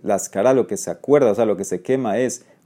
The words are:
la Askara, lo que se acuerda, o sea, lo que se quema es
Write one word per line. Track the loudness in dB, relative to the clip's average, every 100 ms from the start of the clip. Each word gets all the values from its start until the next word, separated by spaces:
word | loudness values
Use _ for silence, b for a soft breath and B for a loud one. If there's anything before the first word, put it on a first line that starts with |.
la | -2
Askara, | -2 -2 0 2
lo | 2 0
que | -6
se | -8
acuerda, | -8 2 4 4
o | 2
sea, | 0
lo | 0
que |
se | -4 -6
quema | -2 -2 0 -2
es | -2 -6 b b